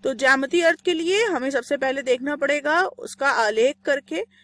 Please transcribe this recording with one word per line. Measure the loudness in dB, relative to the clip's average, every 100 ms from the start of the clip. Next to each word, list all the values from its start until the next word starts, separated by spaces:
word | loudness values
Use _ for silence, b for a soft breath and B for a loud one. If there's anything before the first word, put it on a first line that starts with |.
तो | -6
ज्यामितीय | 0 2 2 2 2
अर्थ | 2 2
के | 0
लिए | -2 0 0 0
हमें | 0 -2
सबसे | -4 -2 -2
पहले | -2 -2
देखना | 0 -2 -2 -2
पड़ेगा | -2 0 0 0
उसका | 0 -4 -14 -2 0
आलेख | 2 2 2 2 0 -2
करके, | -2 -2 -8 -8 b